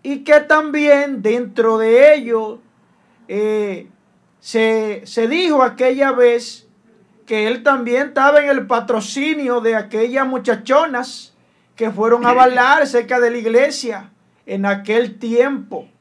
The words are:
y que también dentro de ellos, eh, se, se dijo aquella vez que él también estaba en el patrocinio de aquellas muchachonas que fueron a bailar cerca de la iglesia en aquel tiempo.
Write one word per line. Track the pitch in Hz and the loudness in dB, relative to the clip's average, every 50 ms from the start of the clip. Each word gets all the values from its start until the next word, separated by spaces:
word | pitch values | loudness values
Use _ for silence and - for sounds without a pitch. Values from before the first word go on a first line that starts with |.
y | - 269 285 277 277 | -8 -8 -10 -8 2
que | - 294 302 | 4 4 4
también | 302 294 302 311 311 302 285 302 294 294 285 277 285 277 269 220 | 6 4 0 0 0 -2 -4 0 2 4 4 2 2 -4 -6 -4
dentro | 190 214 226 247 247 196 - - 220 226 220 | -2 -2 -2 -2 -4 -6 -4 -2 0 0 0
de | 220 220 226 226 247 277 302 302 | 0 2 4 6 6 8 6 6
ellos, | 294 233 233 233 226 220 214 226 - _ _ _ _ _ _ _ _ _ _ _ _ _ | 4 0 -4 -4 -4 -4 -8 -12 -16 _ _ _ _ _ _ _ _ _ _ _ _ _
eh, | - 190 208 214 214 214 214 208 202 185 175 175 - _ _ _ _ _ _ _ _ _ _ | -10 -6 -4 -4 -2 -2 -4 -4 -6 -8 -12 -14 -20 _ _ _ _ _ _ _ _ _ _
se, | _ - - 226 220 220 226 220 214 214 202 196 - | _ -6 -2 0 0 2 0 -2 -2 -4 -8 -10 -14
se | - - 233 226 | -8 -4 -4 -2
dijo | 226 294 349 370 339 302 269 | -2 -2 -2 0 0 2 2
aquella | 254 247 247 - 254 262 269 269 277 269 254 | 2 0 0 -2 -2 0 0 0 0 0 2
vez | 247 247 240 240 240 233 - - - _ _ _ _ _ _ _ _ _ _ _ _ _ | 4 4 4 2 0 -6 -10 -18 -20 _ _ _ _ _ _ _ _ _ _ _ _ _
que | - 220 214 214 | -6 -4 -2 -2
él | 220 247 240 | -2 -4 -2
también | 226 285 277 254 240 240 240 262 285 | 0 0 0 0 -2 -2 -2 -2 -2
estaba | 285 277 277 269 285 294 294 | -4 -2 2 2 4 4 4
en | 285 285 | 4 2
el | 277 262 202 | -2 -2 -2
patrocinio | 202 247 233 226 - 240 220 202 - - 269 285 311 311 294 277 247 247 240 | -4 -4 -4 -2 -2 -4 -4 -4 -6 -8 -6 -4 -4 -4 -4 -4 -4 -4 -2
de | 220 226 226 | -2 -2 -2
aquellas | 214 202 214 - 214 226 247 247 269 269 | -2 -6 -6 -4 -4 -2 -2 -2 -4 -4
muchachonas | 262 262 240 196 247 220 196 - - 262 294 330 330 262 240 254 - - - - _ _ _ _ _ _ _ _ _ _ | -2 -4 -4 -2 -2 -4 -4 -2 0 2 2 2 0 -4 -8 -8 -8 -14 -18 -20 _ _ _ _ _ _ _ _ _ _
que | - 226 220 | -6 -6 -6
fueron | 196 196 214 226 240 240 240 | -4 -2 0 0 0 2 2
a | 240 247 | 2 6
bailar | 254 254 254 254 254 247 269 294 320 285 | 6 6 4 6 2 4 4 4 2 2
cerca | 277 247 240 226 196 226 240 | 0 0 -2 -2 0 0 0
de | 240 233 | 0 0
la | 240 | -2
iglesia | 240 220 226 226 240 277 302 277 - - 233 208 196 196 - _ _ _ _ _ _ _ | -2 -4 0 2 2 2 2 -2 -6 -8 -8 -10 -10 -14 -20 _ _ _ _ _ _ _
en | - 196 196 196 | -10 -8 -4 -2
aquel | 202 196 202 202 208 220 233 247 - - - | -4 -4 -4 -4 -2 0 0 0 -2 -6 -10
tiempo. | 247 226 226 240 254 277 277 - - - 202 151 - _ _ _ | -8 -2 0 2 2 0 -2 -8 -10 -12 -14 -14 -14 _ _ _